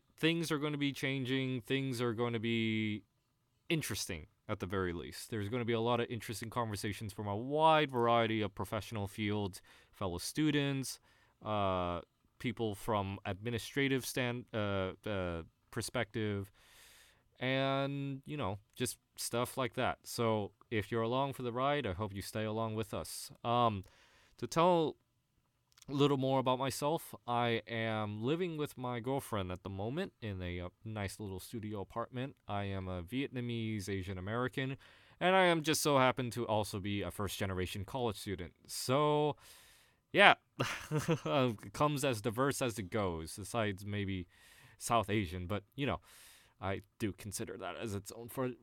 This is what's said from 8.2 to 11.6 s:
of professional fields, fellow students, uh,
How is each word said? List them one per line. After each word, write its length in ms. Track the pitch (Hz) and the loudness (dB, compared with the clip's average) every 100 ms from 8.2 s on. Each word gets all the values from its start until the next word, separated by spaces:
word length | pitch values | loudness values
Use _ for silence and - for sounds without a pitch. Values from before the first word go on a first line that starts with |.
| 113 110 | 6 2
of 140 | 104 | 0
professional 520 | - 98 110 - 107 98 | -2 -4 -4 -4 -4 -4
fields, 540 | - 104 104 101 - - - - | -2 0 0 -2 -6 -16 -20 -20
fellow 260 | - 98 87 | -6 -4 -4
students, 800 | - - 151 147 139 135 127 - _ _ _ _ | -4 0 2 2 2 -2 -4 -8 _ _ _ _
uh, 560 | 107 104 | -2 2